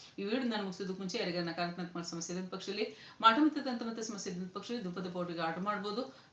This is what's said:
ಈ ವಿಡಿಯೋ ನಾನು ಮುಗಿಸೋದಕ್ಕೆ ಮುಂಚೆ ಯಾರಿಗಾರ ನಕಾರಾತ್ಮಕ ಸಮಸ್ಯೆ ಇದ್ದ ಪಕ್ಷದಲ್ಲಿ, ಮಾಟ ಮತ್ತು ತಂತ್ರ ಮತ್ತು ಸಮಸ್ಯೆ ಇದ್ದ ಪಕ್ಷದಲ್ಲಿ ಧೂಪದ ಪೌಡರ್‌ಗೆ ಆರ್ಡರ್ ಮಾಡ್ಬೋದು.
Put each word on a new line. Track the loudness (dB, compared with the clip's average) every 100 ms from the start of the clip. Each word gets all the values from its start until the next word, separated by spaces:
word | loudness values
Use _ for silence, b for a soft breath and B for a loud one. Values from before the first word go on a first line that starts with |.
| B B
ಈ |
ವಿಡಿಯೋ | 0 2
ನಾನು | 2 0
ಮುಗಿಸೋದಕ್ಕೆ | -2 -4 -4 -2
ಮುಂಚೆ | -2 -2
ಯಾರಿಗಾರ | 0 0
ನಕಾರಾತ್ಮಕ | 0 0 -2 -2 -4 -4 -4
ಸಮಸ್ಯೆ | -6 -4 -4
ಇದ್ದ | -4
ಪಕ್ಷದಲ್ಲಿ, | -6 -4 -2 -2 B B B
ಮಾಟ | 8 10
ಮತ್ತು | 6 6
ತಂತ್ರ | 0 -2 -2
ಮತ್ತು | -4
ಸಮಸ್ಯೆ | -4 -4 -4
ಇದ್ದ | -4 -4
ಪಕ್ಷದಲ್ಲಿ | -6 -4 -4
ಧೂಪದ | -2 -4 -4
ಪೌಡರ್‌ಗೆ | -2 -2 0
ಆರ್ಡರ್ | -2 0
ಮಾಡ್ಬೋದು. | 0 0 0 -2 -4 B B